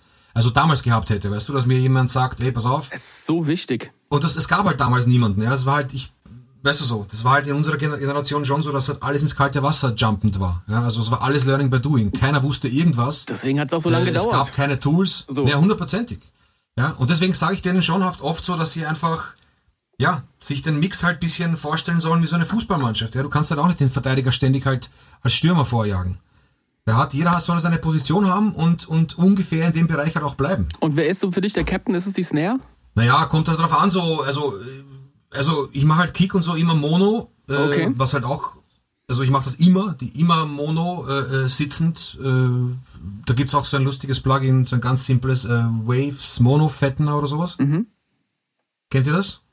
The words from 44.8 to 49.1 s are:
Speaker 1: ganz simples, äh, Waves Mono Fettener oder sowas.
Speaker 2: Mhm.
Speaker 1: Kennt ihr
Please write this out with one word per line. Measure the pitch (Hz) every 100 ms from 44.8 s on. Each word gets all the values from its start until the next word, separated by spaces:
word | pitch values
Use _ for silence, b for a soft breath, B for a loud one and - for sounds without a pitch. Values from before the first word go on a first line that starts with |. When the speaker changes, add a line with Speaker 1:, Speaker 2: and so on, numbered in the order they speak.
Speaker 1:
ganz | 123 131 -
simples, | 131 131 131
äh, | 123
Waves | 120 117 113 110 123 143 139 - -
Mono | 120 147 156
Fettener | - 139 135 151 147
oder | 143
sowas. | 151 175 -
Speaker 2:
Mhm. | 139 156 240 _ _ _ _ _ _ _ _ _ _
Speaker 1:
Kennt | 135
ihr | 131